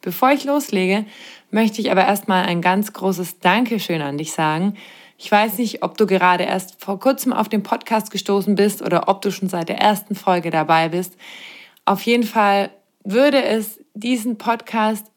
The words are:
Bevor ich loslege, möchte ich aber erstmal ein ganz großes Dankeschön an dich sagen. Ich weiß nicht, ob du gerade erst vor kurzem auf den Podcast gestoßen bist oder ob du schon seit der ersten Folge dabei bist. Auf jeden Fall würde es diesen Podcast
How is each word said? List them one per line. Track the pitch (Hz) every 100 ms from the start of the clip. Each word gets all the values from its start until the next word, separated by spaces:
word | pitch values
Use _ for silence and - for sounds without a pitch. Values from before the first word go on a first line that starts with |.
Bevor | - 175 254
ich | 277
loslege, | 277 285 285 196 185 196 214 - - - _
möchte | 208 220 214
ich | 208
aber | 190
erstmal | 190 202 202 190
ein | 180 170
ganz | 175 190 208
großes | - 190 180 180 -
Dankeschön | 185 202 240 226 - 165
an | 143 143
dich | 156
sagen. | - 156 156 190 202 - - - _
Ich | -
weiß | 208 220 220
nicht, | 226 -
ob | 180 -
du | 214
gerade | 190 180 180
erst | 180 190 185 -
vor | - 196
kurzem | 262 269 262
auf | - 214
den | 214
Podcast | 196 233 - 226 214
gestoßen | 202 - 202 196
bist | 202 202 208
oder | - 175 -
ob | 190
du | 208
schon | 185 185
seit | 180 165
der | -
ersten | 208 202 -
Folge | 196 - 180 170
dabei | 160 151 160 165
bist. | 175 185 - - - - - - _ -
Auf | 196
jeden | - 240
Fall | 214 226 202 196 196 - _ _
würde | - 208 285 277
es | - 220 214 - _
diesen | - 226 254 220 220
Podcast | 208 233 - 226 214 220 -